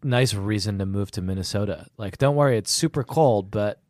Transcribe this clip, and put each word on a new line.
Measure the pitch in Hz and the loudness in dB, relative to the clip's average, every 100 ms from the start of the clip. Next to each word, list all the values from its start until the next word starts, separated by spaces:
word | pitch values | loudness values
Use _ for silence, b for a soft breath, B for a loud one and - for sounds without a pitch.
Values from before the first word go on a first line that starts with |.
nice | 139 123 127 | -2 2 2
reason | 101 101 107 107 98 | 0 -2 -2 -2 -2
to | 98 | -2
move | 98 98 | -2 -4
to | - | -4
Minnesota. | 90 95 92 104 101 - - - | -4 -4 -4 -4 -4 -6 -10 -12
Like, | 101 - | -10 0
don't | 139 | 2
worry, | 147 143 113 | 4 4 2
it's | 98 | 0
super | - 160 151 | 0 0 -2
cold, | 123 160 147 107 95 | -2 4 4 4 0
but | 104 104 - | -2 -2 -4